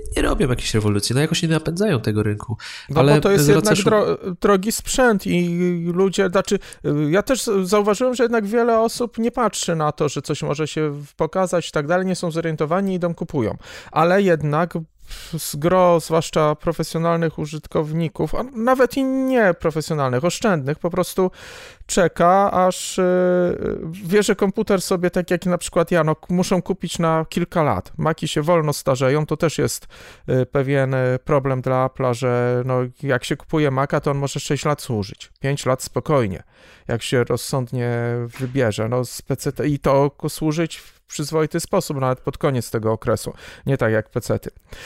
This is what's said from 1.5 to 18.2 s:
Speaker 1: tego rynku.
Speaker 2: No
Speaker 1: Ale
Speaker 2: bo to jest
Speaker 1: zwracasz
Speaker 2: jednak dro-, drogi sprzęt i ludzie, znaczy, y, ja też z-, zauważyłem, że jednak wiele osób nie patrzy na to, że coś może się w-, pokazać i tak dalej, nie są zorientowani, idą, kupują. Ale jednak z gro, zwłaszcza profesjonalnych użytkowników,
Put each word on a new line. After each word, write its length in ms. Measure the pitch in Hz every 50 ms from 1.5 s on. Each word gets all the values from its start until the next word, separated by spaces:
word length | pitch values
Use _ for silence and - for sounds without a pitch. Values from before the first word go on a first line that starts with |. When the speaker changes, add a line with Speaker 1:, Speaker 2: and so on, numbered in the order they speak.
| 165 156 156 165 170 175 208 220 156 113
Speaker 1:
tego 220 | 117 113 107 107 104
rynku. 340 | 107 104 104 - - 113 - - - - - - -
Speaker 2:
No 100 | 139 -
Speaker 1:
Ale 160 | 131 143 147
Speaker 2:
bo 60 | 151
to 100 | 143 196
jest 140 | 202 - 143
Speaker 1:
zwracasz 320 | 147 - - - - - -
Speaker 2:
jednak 260 | 190 - 220 208 -
dro-, 320 | 165 - - - 196 175 -
drogi 300 | - 202 202 190 190 226
sprzęt 560 | - - - - - 262 254 240 214 190 - 190
i 560 | 175 175 175 175 170 175 180 180 175 170 170 175 170
ludzie, 360 | 180 196 196 170 196 190 180
znaczy, 300 | 180 196 185 - 202 185 - - - - -
y, 260 | 147 147 147 151 147
ja 120 | 160 202 202
też 200 | - 269 208 -
z-, 260 | 240 196 196 185 180
zauważyłem, 460 | 214 208 202 214 202 - 254 254 247
że 80 | - 233
jednak 220 | 240 240 226 202
wiele 340 | 196 226 240 233 240 226 220
osób 380 | 226 226 - - 240 220 - 226
nie 140 | 226 240
patrzy 440 | - 262 233 202 - - - - 165
na 160 | 160 151 151
to, 180 | - - 156 139
że 120 | - 147
coś 220 | - - 151 - 156
może 240 | 147 147 151 156 -
się 240 | - 160 156 151
w-, 220 | 143 147 147 - _
pokazać 540 | - 165 160 - 185 190 180 185 170 160 -
i 20 |
tak 160 | - 160 147 147
dalej, 180 | 175 185 185
nie 100 | 190 180
są 160 | - 180 170
zorientowani, 640 | 156 165 170 165 160 - 156 147 175 190 196 190 185
idą, 220 | 175 175 - 165
kupują. 420 | - 175 - - 143 110 98 92 - - - - - - -
Ale 300 | - 147 165 175 180 202
jednak 520 | 202 185 165 151 147 147 147 156 175 165 - 170 160 - _ _ - - - - - - 165 156
z 180 | - - -
gro, 440 | 143 147 175 180 185 180 175 175 165
zwłaszcza 560 | - - 160 170 - - - 165 151 151 151
profesjonalnych 840 | - - 170 160 - 160 - - 160 165 170 170 170 170 156 - -
użytkowników, 960 | 156 147 156 151 - - - 165 156 151 156 165 165 147 - -